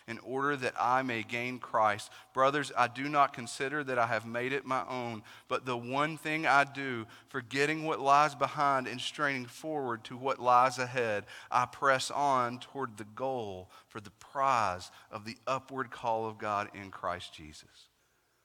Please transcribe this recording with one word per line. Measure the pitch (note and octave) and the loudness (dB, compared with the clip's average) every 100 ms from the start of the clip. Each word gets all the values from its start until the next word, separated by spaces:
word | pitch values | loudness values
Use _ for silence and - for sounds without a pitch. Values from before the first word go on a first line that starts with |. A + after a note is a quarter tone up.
| - | -12
in | A2+ | -12
order | A2+ C3 C#3+ C#3 | -6 -2 0 0
that | B2 - | -2 0
I | A2+ B2+ | 2 2
may | C3 A2+ | 2 -2
gain | G#2+ A#2+ B2 B2 | -4 -4 -4 -6
Christ. | - A#2 G#2+ G#2 - - - | -2 4 4 2 -4 -16 -6
Brothers, | C3 C3+ D3 C3+ A#2+ | 2 4 4 0 2
I | A#2+ | 2
do | A#2+ C#3+ | 0 0
not | D3 C3+ | 2 2
consider | - A#2 - C3+ D3+ | 0 -10 -4 -4 -2
that | C3 B2 | -2 0
I | A#2 | 2
have | A2 A2+ | 0 -2
made | B2 B2+ | -4 -2
it | C#3 B2+ | -4 -2
my | C3 F#2 | -4 -4
own, | B2+ A#2+ A2 - - - | -6 -6 -8 -12 -14 -4
but | B2+ B2+ | -4 -2
the | A#2+ | -4
one | A#2+ C3+ D3+ D#3 | -2 0 0 -2
thing | D#3 D#3 D3+ | -4 0 6
I | C#3 | 6
do, | C3+ C3 C3+ A#2 G#2+ - - | 4 0 -4 -4 -8 -14 -10
forgetting | C3+ A2+ C3+ D3 D#3 | -10 -4 0 2 0
what | D#3 A#2 | -2 0
lies | C#3 C#3+ D3+ | 6 6 6
behind | C3 C3 D3 C#3+ C3+ A#2+ | 2 -2 2 2 2 0
and | B2+ | -6
straining | - - C#3+ C3+ A#2+ | -6 -2 -2 -2 -6
forward | - D#3 D3+ B2+ A2+ - | -10 -6 -4 -2 -4 -8
to | B2 | -6
what | C3+ B2 | -4 2
lies | B2 B2 C3 B2+ | 6 8 6 2
ahead, | B2 B2+ A#2 G#2 G2+ - - | -2 0 0 0 -4 -16 -2
I | B2 B2 | 0 0
press | - C#3 C3 - | 0 2 2 2
on | C3 C#3+ B2+ A#2+ B2+ | 0 2 2 0 -4
toward | - C#3 B2 G#2+ | -10 -8 -8 -8
the | G#2 | -12
goal | A2 C3+ B2+ G#2 F#2 F#2 - _ | -6 -4 -4 -6 -10 -14 -20 _
for | A2+ | -16
the | G2+ | -16
prize | - - C#3 C3+ A#2+ G2+ F2+ - - - | -20 -10 0 4 4 2 0 -8 -18 -14
of | G#2+ G#2+ | -12 -12
the | - B2+ | -10 -4
upward | C3 C3 C3 A#2+ | -4 -4 -8 -8
call | - A#2+ A2+ A2 | -6 -2 -2 -4
of | A2 | -6
God | G#2+ G2+ G#2 | -2 -2 -2
in | G2 G2 | -8 -14
Christ | - F#2 F2 - | -8 -6 -6 -8
Jesus." | - D2+ D#2 - - - _ _ _ _ _ | -16 -18 -18 -20 -20 -20 _ _ _ _ _